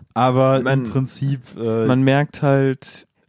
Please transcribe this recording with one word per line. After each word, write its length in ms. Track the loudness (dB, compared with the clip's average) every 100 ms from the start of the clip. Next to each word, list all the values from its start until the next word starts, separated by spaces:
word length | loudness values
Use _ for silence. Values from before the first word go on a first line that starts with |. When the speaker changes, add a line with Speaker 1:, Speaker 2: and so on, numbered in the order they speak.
| -8
Speaker 1:
aber 480 | 0 2 4 2 2
Speaker 2:
Man 220 | 2 0
Speaker 1:
im 60 | 0
Prinzip, 500 | -2 -4 -4 -6 -6 -8 -6
äh, 280 | -4 0 2
Speaker 2:
man 160 | 2
merkt 400 | 2 2 0 -2
halt, 640 | 0 2 0 -2 -8 -14 -16 _